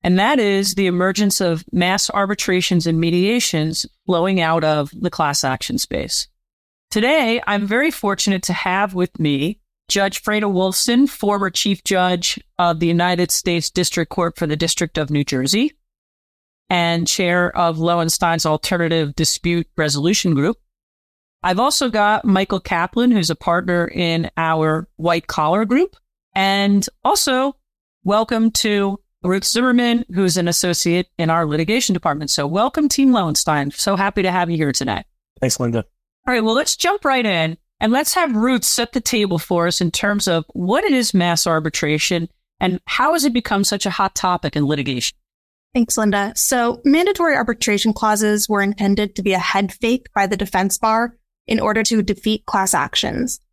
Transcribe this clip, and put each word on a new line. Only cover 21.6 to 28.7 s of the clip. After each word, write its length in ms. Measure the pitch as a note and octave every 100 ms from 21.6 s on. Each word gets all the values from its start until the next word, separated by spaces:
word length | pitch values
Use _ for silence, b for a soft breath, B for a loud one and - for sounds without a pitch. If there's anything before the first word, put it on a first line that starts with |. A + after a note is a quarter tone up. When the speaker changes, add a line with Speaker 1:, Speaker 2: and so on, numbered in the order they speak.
| C4 D4 C4
Speaker 1:
got 360 | A3 G#3 G#3+ -
Michael 340 | F#3+ G3 F#3+
Kaplan, 500 | - F3 A#3+ - B3
who's 220 | A3 D#3+
a 40 | D#3+
partner 520 | - E3+ F3+ F3 E3+
in 420 | - E3+ E3 E3 -
our 500 | E3 D#3+ D#3 D#3 E3+ _
White 280 | D#3+ E3+ -
Collar 400 | - D3+ F#3 G#3+
Group, 300 | B3+ F#4 _ _ _ _ -
and 500 | F#3+ G3 G3+ G3+ - _
also 520 | B3 G4+ - B3+ C4+ C#4 _ _ _ _
welcome 480 | F3+ G#3 A3+ A3+ A3+
to 480 | A3 A3